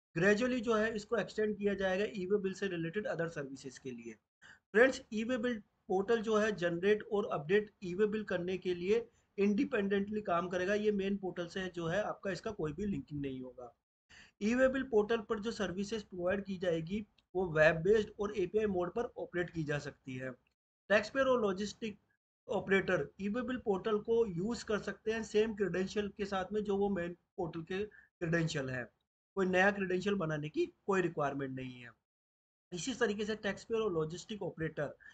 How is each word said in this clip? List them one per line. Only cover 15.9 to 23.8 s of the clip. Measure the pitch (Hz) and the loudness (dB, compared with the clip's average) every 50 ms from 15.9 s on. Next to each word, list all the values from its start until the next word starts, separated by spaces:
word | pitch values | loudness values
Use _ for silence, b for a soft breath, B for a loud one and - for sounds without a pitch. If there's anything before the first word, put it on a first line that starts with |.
| 226 220 202 | -4 -6 -6
provide | - - 180 175 180 196 202 196 | -8 -8 -4 0 0 0 0 -2
की | 196 196 175 | -4 -6 -2
जाएगी, | 190 180 165 165 160 160 196 220 214 - _ _ _ _ - | 0 0 0 0 0 -2 -4 -4 -6 -8 _ _ _ _ -2
वो | 180 190 175 151 | -2 -2 2 4
वेब | 156 156 165 170 | 6 6 6 6
बेस्ड | 160 160 190 220 220 208 - - - | 6 4 4 4 4 4 0 -4 -6
और | 202 208 208 214 | -6 -4 -2 -2
एपीआई | 180 175 - 214 220 | -2 0 0 0 0
mode | 208 190 175 175 175 - | 2 2 0 0 -2 -2
पर | 233 240 | -4 -4
ऑपरेट | - - - - - - 175 175 - | -4 -6 -10 -10 -6 -4 -4 -4 -2
की | - 165 156 | -4 -4 -2
जा | 143 147 143 | -2 -2 -4
सकती | 139 143 127 - _ 135 127 | -4 -6 -12 -12 _ -10 -8
है। | 127 131 131 123 - _ _ _ _ _ _ _ _ _ - | -8 -8 -8 -10 -12 _ _ _ _ _ _ _ _ _ 2
Taxpayer | 196 220 214 - - 269 269 | 4 4 4 2 0 0 4
और | 262 254 240 208 | 4 4 4 4
logistic | 196 190 185 208 202 - - 233 220 202 - _ _ _ _ _ _ _ _ _ - | 2 0 0 -2 -6 -6 -8 -10 -10 -10 -12 _ _ _ _ _ _ _ _ _ -4
operator | 233 190 - 196 190 190 180 190 185 170 143 - - - 190 | -4 -2 2 4 4 4 4 4 2 2 0 -2 -6 -6 -4
e-way | 208 208 247 240 | -2 -2 -2 -2
bill | 233 254 233 - | -2 -4 -2 0
portal | 226 196 185 | 0 0 0